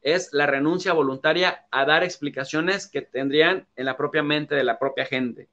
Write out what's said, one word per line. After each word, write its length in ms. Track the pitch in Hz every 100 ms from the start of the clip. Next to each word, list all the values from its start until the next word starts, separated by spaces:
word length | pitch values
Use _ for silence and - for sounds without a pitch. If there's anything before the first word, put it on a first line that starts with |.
es 320 | 135 175 180
la 120 | 143 143
renuncia 460 | 139 151 175 185
voluntaria 720 | 165 139 135 156 165 180 - _
a 140 | 131 139
dar 180 | 156
explicaciones 840 | - - 143 131 135 151 170 196 190
que 160 | 147
tendrían 640 | - 127 139 147 165 190 - -
en 80 | 131
la 100 | 127
propia 280 | 143 156
mente 320 | 147 151 147 143
de 100 | 123
la 120 | 113
propia 280 | 131 - 131
gente. 420 | 131 127 113 -